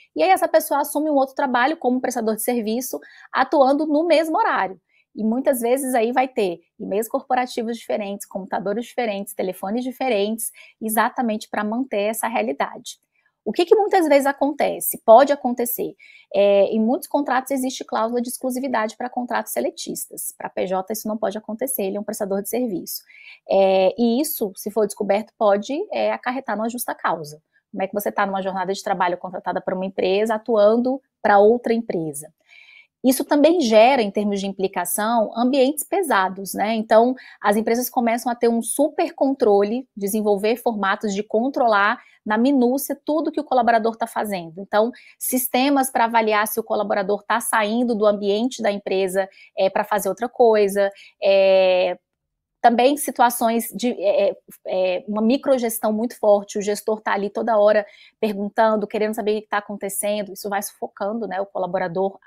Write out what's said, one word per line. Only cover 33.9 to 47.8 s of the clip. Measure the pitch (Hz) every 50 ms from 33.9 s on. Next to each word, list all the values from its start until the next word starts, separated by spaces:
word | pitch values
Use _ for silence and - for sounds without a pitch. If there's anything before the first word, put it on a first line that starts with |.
| 285 254
em | 214 196
termos | - 220 208 208 202 196
de | 196
implicação, | 196 190 - 190 190 - 180 180 - - 214 208 226 240 233 208 - -
ambientes | 226 247 254 285 277 247 269 302 -
pesados, | - - 339 403 359 269 226 196 190 190 190 190 196 185 -
né? | 196 196 214 226
Então, | 220 220 - 226 220 233 254 262 - - - - -
as | - 208 202
empresas | 226 220 240 233 247 247 -
começam | - 247 233 226 233 247 - 247
a | 233
ter | - 233 233
um | 233 233
super | 226 - - - 285 311 285 - 339 - -
controle, | - 302 262 269 - 247 214 202 202 208 208 226 254 262 _ -
desenvolver | 202 196 196 214 220 208 208 208 190 214 214 247
formatos | 233 - 240 220 208 196 190 208 208 - 208 196
de | 202 208
controlar | - - 214 240 277 277 302 247 226 208 196 202 214 247 - - _ _ _ -
na | 208 214
minúcia | 226 240 277 285 254 240 240 262 277 - - 277 - -
tudo | - 302 330 302 320
que | 320 311
o | 285
colaborador | - 269 254 233 233 233 226 214 226 220
tá | - 233
fazendo. | - - 233 226 208 196 175 165 165 160 190
Então, | 196 - - 208 220 247 - - - - _
sistemas | - - - 254 254 - - - 247 262 285 285 269 262 269
pra | - 247 226
avaliar | 226 233 226 226 214 214 208 220 220
se | - 226
o | 220
colaborador | - 220 208 202 202 208 202 196 196 208 196 -
tá | - 214 233
saindo | - - - 226 214 208 226 240